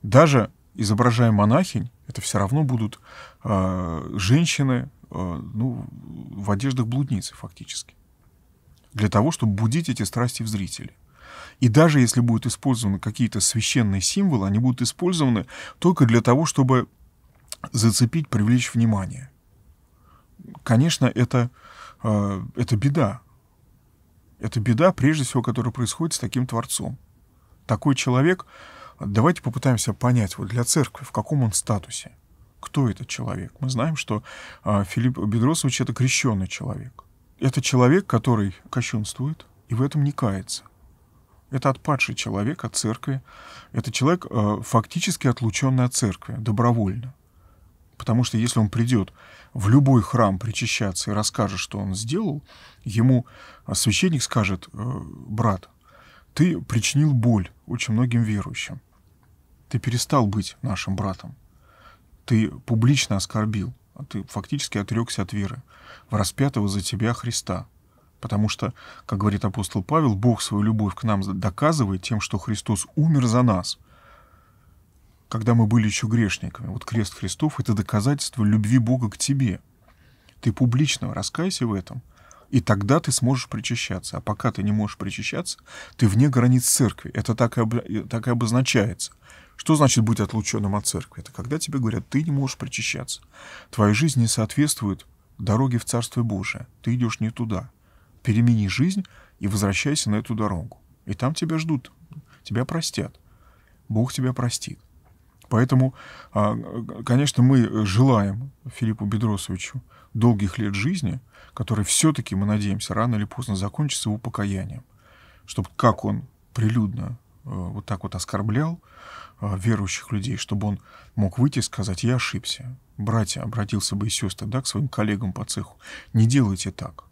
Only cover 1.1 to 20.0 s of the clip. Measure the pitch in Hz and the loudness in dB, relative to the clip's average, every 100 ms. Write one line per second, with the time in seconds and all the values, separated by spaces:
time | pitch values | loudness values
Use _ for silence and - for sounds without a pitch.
1.1 | 117 117 104 104 131 185 117 123 _ - | 4 4 6 6 4 2 -2 -6 _ -14
2.1 | - - 104 98 139 147 123 110 - - | -10 -4 -2 0 2 2 0 -2 -6 -20
3.1 | - - _ - 98 92 92 90 80 - | -20 -20 _ -2 0 0 -2 -4 -6 -6
4.1 | 98 95 139 170 - 135 123 131 _ - | -4 2 4 4 0 0 0 -4 _ -12
5.1 | - 92 80 85 107 127 120 - - - | -8 -6 -6 -8 -4 -4 -4 -12 -16 -16
6.1 | - - - 101 101 135 131 110 127 139 | -16 -14 -10 -2 -2 0 0 0 -2 -2
7.1 | 101 - - 98 - - - - _ _ | -2 -4 -14 -18 -16 -14 -14 -14 _ _
8.1 | _ _ _ _ _ _ _ _ 117 104 | _ _ _ _ _ _ _ _ -2 2
9.1 | - 143 - 117 101 110 147 165 123 101 | 4 2 2 0 2 2 0 -2 -2 -2
10.1 | 120 123 - 110 107 92 - - _ _ | -2 -2 -2 -4 -4 -4 -8 -14 _ _
11.1 | _ - - - - 123 110 165 147 120 | _ -20 -20 -20 2 4 8 8 6 4
12.1 | - 120 113 120 - 139 117 110 98 110 | 4 2 2 0 -4 -2 0 0 -2 -4
13.1 | 107 120 110 - 117 107 131 107 98 - | -2 -2 0 0 0 0 2 2 2 0
14.1 | - 196 131 98 101 127 123 120 - 175 | 2 2 2 2 2 2 0 -2 0 -2
15.1 | 175 139 110 - - - - 175 175 127 | 2 2 2 -2 -12 -16 0 2 4 6
16.1 | 117 110 127 160 - 131 127 - _ - | 6 6 4 2 2 4 4 2 _ -20
17.1 | _ _ _ _ - - 127 113 104 120 | _ _ _ _ -16 -6 2 2 4 2
18.1 | 165 151 110 104 123 123 120 117 104 92 | 2 -2 0 4 2 2 2 2 2 -2
19.1 | - 131 _ _ _ _ _ _ _ | -10 -16 _ _ _ _ _ _ _